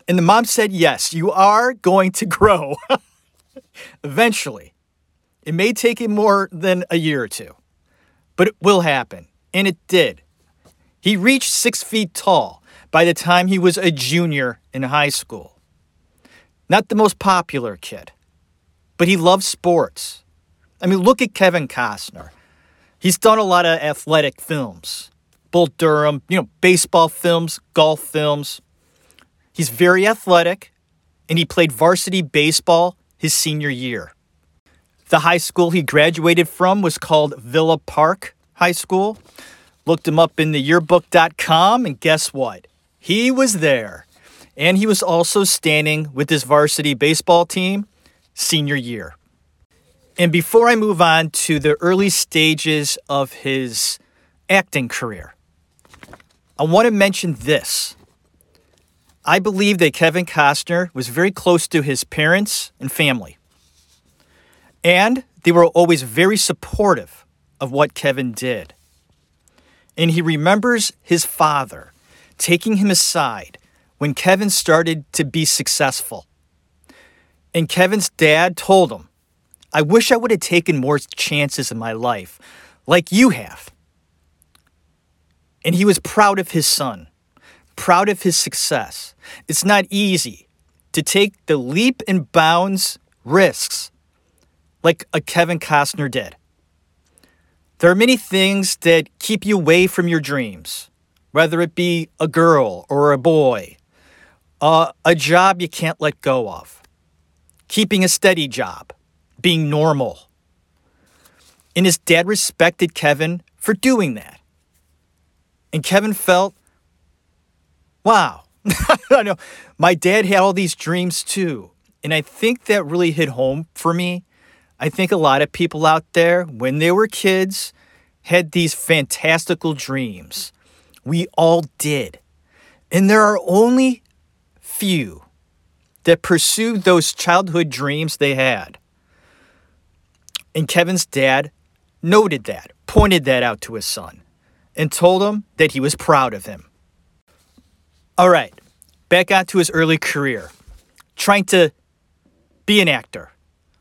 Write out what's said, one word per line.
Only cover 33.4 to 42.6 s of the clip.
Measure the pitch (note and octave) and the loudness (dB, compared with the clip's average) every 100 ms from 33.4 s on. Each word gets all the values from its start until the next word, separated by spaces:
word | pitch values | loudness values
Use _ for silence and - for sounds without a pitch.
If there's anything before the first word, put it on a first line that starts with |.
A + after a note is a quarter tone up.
| D#3+ D3+ D3 | -4 -6 -6
year. | B2 B2+ A2 - _ _ _ _ _ _ _ _ _ - | -8 -8 -10 -12 _ _ _ _ _ _ _ _ _ 0
The | D#3+ | 2
high | E3 F3 | 2 0
school | - - E3+ | -2 -2 0
he | F3 | 0
graduated | C#3 D3+ D#3+ E3 E3 E3+ F3+ | 0 2 2 2 0 2 0
from | - F#3 G3+ | 0 0 0
was | F3+ - | -2 -4
called | - D#3 D3+ C3 | 0 0 0 -4
Villa | A#2 D3+ D#3+ D#3 | -4 0 2 0
Park | - - D#3 F#3+ - _ _ | -2 0 0 0 -8 _ _
High | - F3+ | -2 -2
School. | F3 - F#3 G#3 G#3+ _ - - - _ _ - | -2 -4 -2 -2 -6 _ -20 -20 -20 _ _ -4
Looked | E3 - | -2 0
him | D#3 | 2
up | E3 - | 2 0
in | D#3 | -4
the | D3 | -2
yearbook | C3+ F3 D#3 F3 - | 0 0 2 0 2
dot | F3 E3 - | 2 2 -2
com, | - D#3+ F#3 B3 G#3+ | 0 2 4 2 -2
and | C3 | -4
guess | D#3+ D#3 - | 0 0 -2
what? | C#3 B2 F2+ | -6 -6 -8